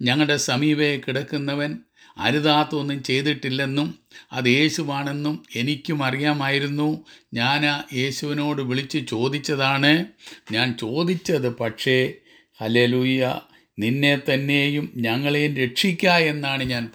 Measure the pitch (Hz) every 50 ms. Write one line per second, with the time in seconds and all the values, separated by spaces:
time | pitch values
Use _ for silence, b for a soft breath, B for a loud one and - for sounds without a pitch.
0 | 127 123 131 151 151 147 147 139 - - 127 127 147 151 151 143 151 147 143 135
1 | - - 127 135 151 - 151 143 139 139 143 147 143 151 151 - - _ _ B
2 | B B B B 95 113 135 151 147 156 147 151 151 - 160 147 143 143 143 139
3 | 127 - 131 135 139 151 143 131 143 135 127 135 139 135 135 143 151 - - -
4 | _ _ B B B B 123 131 127 120 123 139 156 156 151 170 156 143 139 139
5 | 143 143 143 147 147 147 156 - - - - 113 120 143 147 139 - 170 160 143
6 | 135 131 131 135 143 151 147 143 135 135 139 139 143 143 147 147 151 151 156 156
7 | - B B B B B - 117 120 131 143 147 151 147 143 147 - - 135 127
8 | 131 139 131 - 147 147 147 147 143 151 147 139 135 123 127 135 135 135 - 147
9 | 127 - 117 110 123 139 139 147 - - 147 139 135 135 139 139 143 143 156 165
10 | - - - B B B B B B B 107 113 123 127 117 - 113 107 127 156
11 | 175 175 185 170 - - 165 143 127 123 120 - 117 113 107 - - 135 131 127
12 | 127 147 - - b b b b b b b - 110 113 117 123 123 120 123 127
13 | 127 127 131 131 127 127 - - - _ b b b b b 101 107 113 131 139
14 | 143 143 143 135 - - 135 139 139 143 143 143 139 147 143 147 147 - - 120
15 | 117 113 113 131 143 143 147 147 147 147 143 135 131 123 123 - - 190 170 165
16 | 196 180 175 170 165 151 147 147 143 139 135 135 131 127 123 120 117 113